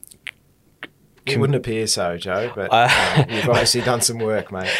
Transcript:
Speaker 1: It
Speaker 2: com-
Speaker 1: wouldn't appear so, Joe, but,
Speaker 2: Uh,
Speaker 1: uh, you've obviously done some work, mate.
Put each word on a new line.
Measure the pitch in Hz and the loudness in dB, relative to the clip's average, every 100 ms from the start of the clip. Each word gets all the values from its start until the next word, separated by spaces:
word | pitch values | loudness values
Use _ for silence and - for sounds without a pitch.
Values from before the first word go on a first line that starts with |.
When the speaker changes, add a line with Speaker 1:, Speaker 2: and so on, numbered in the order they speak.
| - - - - _ _ _ - - _ _ _ - | -20 -20 -18 -18 _ _ _ -20 -20 _ _ _ -4
Speaker 1:
It | |
Speaker 2:
com- | 127 | 0
Speaker 1:
wouldn't | 135 135 | 2 0
appear | 120 110 110 | -2 -4 -2
so, | - 87 85 | 0 -2 -4
Joe, | 95 92 120 110 | -4 -2 -4 -4
but, | 95 | 0
Speaker 2:
Uh, | 113 120 | 4 4
Speaker 1:
uh, | 131 - 147 135 | 4 2 2 2
you've | 110 123 | 0 2
obviously | 120 120 123 | 2 2 0
done | 117 120 | 0 0
some | 110 117 | 0 -2
work, | 110 107 - | -2 -2 -4
mate. | 95 92 | -6 -4